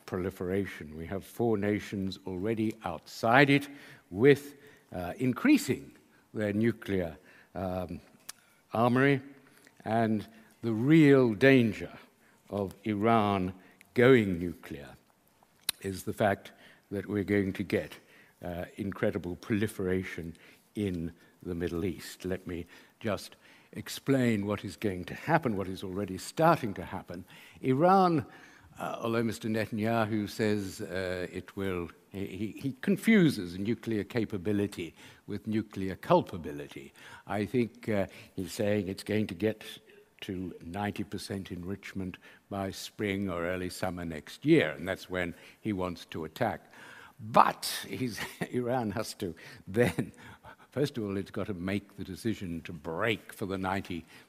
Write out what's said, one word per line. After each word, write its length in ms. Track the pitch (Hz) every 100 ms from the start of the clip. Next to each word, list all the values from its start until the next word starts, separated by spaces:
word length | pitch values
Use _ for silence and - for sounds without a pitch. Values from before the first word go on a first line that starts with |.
| -
proliferation. 880 | 95 92 - 90 95 92 - 76 78
We 100 | 82
have 180 | 95
four 320 | - - 117 107
nations 600 | 104 104 - 101 95 92 -
already 480 | 90 104 113 110 -
outside 640 | 87 78 - - 113 127 143
it 200 | 139 139 - - - -
with, 460 | 92 135 139 - - - - -
uh, 200 | 90 87 82
increasing 760 | 127 117 254 294 - - - - _ _ _
their 180 | 113 104
nuclear, 640 | 101 117 113 - 95 85 80 - - -
um, 460 | 85 95 92 87 85 - - - - _ _ -
armory, 460 | 107 120 123 139 135 - - - - - _
and 420 | - 113 113 107 92 - - -
the 100 | 117
real 640 | 110 131 165 147 135 127
danger 580 | 98 135 131 113 92 87 - - _ _ _ -
of 240 | 101 95 -
Iran 680 | - 104 110 117 104 98 92 - - - _
going 460 | - 123 131 101 85
nuclear 480 | 87 82 - 71 - - _ _ _ _ _ _ - -
is 200 | 98 90
the 100 | -
fact 380 | - 107 101 - - - - -
that 160 | 101 92
we're 160 | 104
going 300 | 92 101 98
to 100 | 90
get, 300 | 90 104 80 - _ - - -
uh, 200 | 87 87 87 -
incredible 580 | 101 - 110 98 87 87
proliferation 1000 | - 107 107 - 92 92 92 - 82 82 - - _
in 380 | 107 101 87 82 - - _
the 100 | 87
Middle 300 | 85 87 85
East. 400 | 82 78 - -
Let 240 | 92 92 -
me 180 | 85 85 - - -
just 380 | 113 92 - - - - -
explain 720 | - - - - 135 120 107 104
what 180 | 101
is 100 | 104
going 300 | - 107 92
to 80 | 87
happen, 420 | - - 165 127
what 140 | 98 92
is 160 | 92
already 320 | 98 92 101 92
starting 560 | - - 160 165 110
to 100 | 95
happen. 420 | 85 95 - 87 - - - -
Iran, 640 | 131 131 175 196 180 160 - - - - - -
uh, 160 | 85 -
although 200 | 117 113
Mister 260 | 117 98 113
Netanyahu 800 | 110 104 110 110 117 107 110 101
says, 500 | - 107 104 98 -
uh, 460 | 82 90 92 90 87
it 240 | 87 - -
will, 320 | 98 90 82 - _
he, 160 | 98 98
he, 280 | 92 107 -
he 180 | 139 131
confuses 800 | - 196 - 220 160 104 87 92
nuclear 440 | 101 113 - 110
capability 920 | 92 123 104 104 92 101 101 - 80 - - - -
with 200 | 101 -
nuclear 480 | 107 107 101 95
culpability. 1000 | 92 - 170 - 92 76 73 69 73 67 - - - -
I 180 | 101
think, 420 | 101 123 110 - -
uh, 160 | 104 92 - -
he's 180 | - 87
saying 360 | - 104 104 92
it's 140 | 98
going 240 | - 107 107
to 80 |
get 280 | 87 107 - - - _ - _ -
to 320 | - 90 90 -
ninety 400 | 82 98 104 101
percent 460 | 98 98 - 98 92
enrichment 640 | 87 87 98 - 98 92 90 - - -
by 220 | 98 95
spring 580 | 87 - - 104 98 98
or 160 | 87
early 240 | 85 92 90
summer 380 | - 92 87 85
next 400 | 78 - - 143
year, 240 | 160 78
and 180 | 69 87
that's 220 | 90 -
when 240 | 92 87 - - -
he 140 | 113
wants 320 | 95 90 87 -
to 180 | 95
attack. 480 | 78 - 113 85 - - - - - -
But 500 | 110 147 - - - - -
he's, 320 | 196 127 98 -
<laughs> 160 | - 139
Iran 400 | 123 120 127 110
has 200 | 110 107
to 200 | - 95 80 - - -
then, 440 | 101 120 104 101 - - - - - -
first 280 | 123 143 -
of 60 |
all, 120 | 101 98
it's 140 | 92
got 160 | - 95
to 80 |
make 420 | 90 92 101 - -
the 80 |
decision 560 | 95 87 117 98 92 82
to 100 | 78
break 600 | 85 78 82 113 101 -
for 140 | - 98
the 120 | 98
ninety 480 | 92 98 - 85 - -